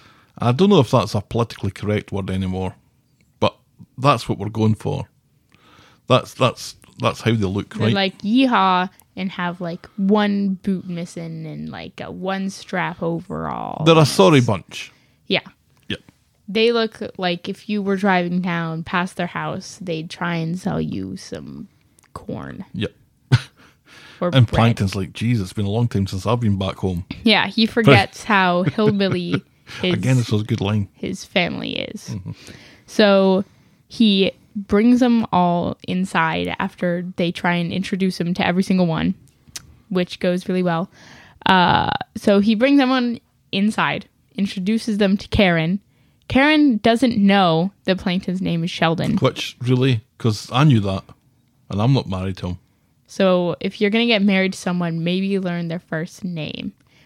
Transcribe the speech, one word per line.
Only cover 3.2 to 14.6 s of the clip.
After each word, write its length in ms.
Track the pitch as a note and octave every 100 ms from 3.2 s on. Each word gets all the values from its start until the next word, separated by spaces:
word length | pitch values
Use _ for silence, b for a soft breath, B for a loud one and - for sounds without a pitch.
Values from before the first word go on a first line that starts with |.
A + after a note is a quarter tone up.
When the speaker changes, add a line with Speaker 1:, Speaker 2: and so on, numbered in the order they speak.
| _ _
Speaker 1:
but 180 | - - _ _ - -
that's 300 | C3+ B2 -
what 80 | A2+
we're 120 | G2+
going 260 | A2 A2 G#2+
for. 320 | G#2 G2 - _ _ _ _ b b b b b -
That's, 260 | B2+ -
that's, 420 | - B2 - - - - -
that's 220 | A#2 -
how 100 | A2+
they 140 | A2+ F#2+
look, 280 | G2+ - G#3+
Speaker 2:
They're 120 | A2
Speaker 1:
right? 60 |
Speaker 2:
like, 240 | G3 F#3+ -
"Yeehaw," 720 | G3+ B3 C4+ A3 F#3+ F3+ F#3 b _ -
and 160 | F#3
have, 300 | - F3 F3
like, 260 | F3 E3+ - -
one 580 | G3 G#3+ G#3 G3+ G3+ F#3
boot 320 | - F#3 F#3
missing 580 | E3+ E3+ - E3 D#3+ D#3+
and, 240 | D3 D#3
like, 300 | E2+ - -
a 100 | -
one 380 | F3 F#3 F#3+ F#3+
strap 520 | - - F#3 D#3+ F3
overall. 800 | E3 E3 F3+ D3+ D#3+ A#1 G1+ G1+ D#3
Speaker 1:
They're 100 | D#3+
a 40 |
Speaker 2:
And 80 | C#3+
Speaker 1:
sorry 320 | - F#3 D3
Speaker 2:
it's 80 | A#2
Speaker 1:
bunch. 440 | G2